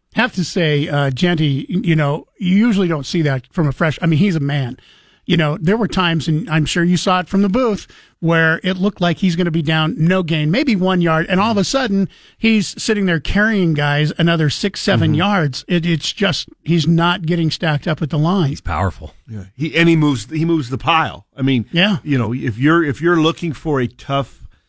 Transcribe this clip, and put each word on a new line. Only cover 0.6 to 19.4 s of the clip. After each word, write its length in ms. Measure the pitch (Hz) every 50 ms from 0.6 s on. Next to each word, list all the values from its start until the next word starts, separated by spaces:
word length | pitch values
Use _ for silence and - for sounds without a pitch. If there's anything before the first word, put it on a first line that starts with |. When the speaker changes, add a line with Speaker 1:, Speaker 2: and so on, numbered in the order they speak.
| 170 151 147 143 147 -
Speaker 1:
uh, 220 | 147 143 143 139
Jeanty, 560 | 131 - 180 175 175 160 160 147 135 135 - -
you 260 | 175 180 - 170 160
know, 300 | 156 147 143 143 - - - _ -
you 180 | 185 175 185
usually 320 | 202 226 247 202 196 190 170
don't 160 | 165 147 135
see 160 | - - 175
that 240 | 156 143 135 131 - _
from 140 | - 180 156 143
a 40 |
fresh-, 260 | - - 175 156 139 -
I 60 | 190
mean, 120 | 165 160 143
he's 180 | 202 208 170
a 40 | 160
man. 380 | 139 143 143 143 135 120 127 - - - - _ _ _ _ _ _
You 100 | - 175
know, 220 | 170 156 147 151 -
there 160 | 156 170 208
were 120 | 233 214 -
times, 400 | - 190 180 170 165 160 - 160
and 200 | 156 151 165 -
I'm 160 | 156 160 147
sure 200 | - - 180 170
you 120 | 175 180
saw 220 | 165 - 202 185 185
it 80 | 175 -
from 140 | - 196
the 60 | 202 196
booth, 400 | 185 254 262 226 202 - - - - - - _ _ _
where 400 | 170 160 165 165 160 160 160 165
it 140 | - 185 190
looked 240 | 185 185 208 - -
like 180 | 180 175 165 -
he's 160 | 196 180 165
gonna 160 | 170 180 175
be 100 | 160 170
down 360 | 147 156 160 156 156 156 - -
no 240 | 156 170 185 190
gain, 300 | 180 151 165 156 151 151
maybe 240 | 175 247 311 285 220
one 240 | 175 185 185 185 180
yard, 260 | 170 165 160 160 170 -
and 120 | 185 185
all 100 | 202 226
of 60 | 220 208
a 60 | 185
sudden, 440 | - - 269 262 226 196 196 196 - - - - - _ _
he's 420 | - 226 220 214 185 - - -
sitting 260 | - - 220 208 196
there 120 | 185 170 156
carrying 560 | - - - 202 208 226 220 202 180 165 156
guys 380 | 143 147 143 143 147 151 151 - -
another 300 | 165 170 170 160 156 147
six, 320 | - - - 202 - -
seven 280 | - 208 190 - 165 160
Speaker 2:
Mm-hmm. 40 | 151 151
Speaker 1:
yards. 460 | 180 202 208 190 156 143 123 - -
It, 180 | - 180 170 160
it's 280 | 175 165 151 - -
just, 360 | - - 196 190 151 - - - - -
he's 240 | _ 147 170 170 139
not 400 | 165 170 165 170 175 175 202 170
getting 240 | 151 180 170 165 156
stacked 380 | - - - 160 147 143 - 170
up 120 | 156 -
at 100 | 139 127
the 80 | - 147
line. 320 | 151 165 190 202 160 135
Speaker 3:
He's 100 | 139 -
powerful. 540 | - - 82 78 95 95 - - 87 - - - _ -
Speaker 2:
Yeah. 180 | 113 104